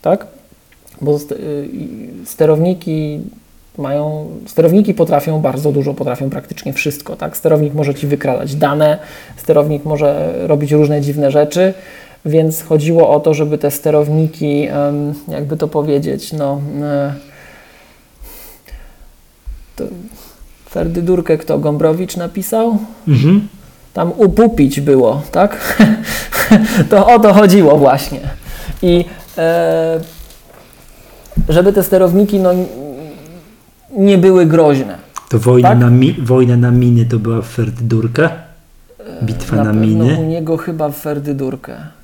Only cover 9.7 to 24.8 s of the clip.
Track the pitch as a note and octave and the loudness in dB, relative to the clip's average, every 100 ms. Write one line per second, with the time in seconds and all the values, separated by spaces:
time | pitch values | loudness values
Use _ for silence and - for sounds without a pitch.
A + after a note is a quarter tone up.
9.7 | D3 D#3 D3+ D3 D3 D#3 - F3+ D3 D3 | -2 -4 0 0 0 -4 -6 -2 -2 0
10.7 | D3+ D3 D3 C#3+ D3 C#3 D3 D3 F3 F#3+ | 2 2 0 -2 -2 0 2 0 0 0
11.7 | F#3 - - - - D#3+ D#3+ D#3+ D#3+ - | -2 -16 -20 -20 -12 -2 0 0 -2 -2
12.7 | D#3 D3+ E3 D#3+ D3 D3 D3+ D3+ D3+ C#3+ | 0 2 2 4 4 2 0 -2 -2 -4
13.7 | C#3+ D#3 D3+ D3 D#3 D#3+ - D3+ C#3+ D3 | -4 -2 0 0 0 -2 -2 -4 -2 -2
14.7 | C#3+ C#3+ D3 D3 D3 - D3+ D3 D#3 D#3 | -2 -2 -2 -6 -8 -10 -8 -6 -6 -4
15.7 | D#3 D3+ C#3+ D#3+ C#3 - D#3 C#3 C#3+ C#3+ | -4 -2 -2 -2 -8 -8 -6 -4 -4 -8
16.7 | C#3+ D3 C#3+ C#3+ C#3+ - - - - - | -8 -4 -4 -4 -8 -16 -20 -20 -20 -20
17.7 | _ _ _ _ _ - - - - - | _ _ _ _ _ -20 -20 -20 -20 -20
18.7 | - - - - _ _ _ - - - | -20 -20 -20 -20 _ _ _ -16 -16 -18
19.7 | - - F3 G3+ - - - - _ - | -12 -12 -12 -18 -20 -20 -20 -20 _ -12
20.7 | F3 E3 E3 E3+ F3+ E3+ D#3 - D3 D3+ | -6 -6 -4 -2 -2 0 -2 0 -2 -2
21.7 | D3 D#3+ E3 F#3 F3+ E3+ - F#3 A3+ A3+ | 0 0 0 -4 -8 -8 -8 -4 -2 0
22.7 | G#3+ - - - C3 C#3 G3 G#3 - - | -2 -6 -10 0 2 4 2 0 -14 -20
23.7 | _ - - E3+ - G3+ E3+ A3+ A3+ C#3 | _ -12 -4 -4 2 2 4 2 4 0
24.7 | C#3+ | 0